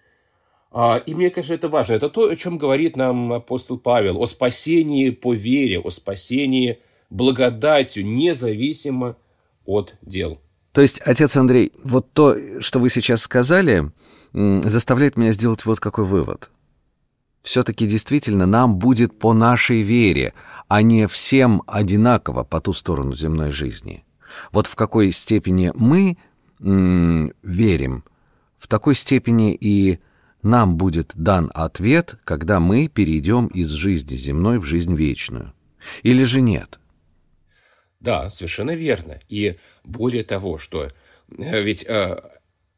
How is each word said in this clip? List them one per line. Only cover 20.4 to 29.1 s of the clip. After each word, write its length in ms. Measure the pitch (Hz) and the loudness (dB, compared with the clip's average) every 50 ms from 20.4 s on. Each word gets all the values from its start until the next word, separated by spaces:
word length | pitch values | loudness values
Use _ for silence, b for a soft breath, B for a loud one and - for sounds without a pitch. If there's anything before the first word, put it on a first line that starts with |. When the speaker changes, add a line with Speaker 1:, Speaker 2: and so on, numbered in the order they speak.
| B B B B B B | B B B B B B
Speaker 2:
а 140 | 98 104 | 2 4
не 260 | 107 113 117 110 107 101 | 4 6 4 4 2 0
всем 540 | - - - - - 135 131 123 110 92 - - | 0 -2 0 2 4 4 4 4 2 0 -2 -4
одинаково 760 | - 101 107 90 95 104 110 123 123 110 - - 65 62 62 | -4 -2 0 0 2 2 4 4 2 2 0 -4 -6 -6 -6
по 160 | - - 80 | -4 -4 -6
ту 140 | - - - | -4 -4 -6
сторону 400 | - - - 85 69 67 67 67 | -4 -4 -4 -4 -2 -2 -4 -6
земной 380 | 65 78 78 80 80 78 73 | -6 -4 -4 -2 -2 -2 -4
жизни. 520 | 71 71 76 64 55 - - - 50 - - _ _ _ B B B B B B | -4 -4 -6 -8 -8 -10 -14 -16 -16 -18 -20 _ _ _ B B B B B B
Вот 160 | B 104 107 - | B -2 -2 -2
в 80 | - | -2
какой 380 | - 113 104 - 113 104 95 82 | -4 -2 0 2 2 2 2 2
степени 580 | - - - 110 104 - 92 90 92 92 90 - | -2 -2 0 0 0 0 0 0 2 2 0 0
мы, 420 | - 113 120 151 185 196 190 175 b b b b b b b b - | 2 2 4 4 4 4 2 0 b b b b b b b b -8
м, 720 | - 95 98 98 92 90 90 90 85 85 85 82 78 73 - _ | -2 0 2 2 4 4 4 4 4 4 2 2 0 -2 -6 _
верим, 640 | - 98 90 90 110 110 92 76 67 65 65 62 - _ _ _ _ _ _ _ _ _ _ _ | -10 -6 -2 0 2 2 2 0 -2 -4 -6 -8 -10 _ _ _ _ _ _ _ _ _ _ _
в 100 | - - | -8 -4
такой 280 | - 107 - 151 139 | -4 -2 2 2 0
степени 580 | - - - | 0 2 0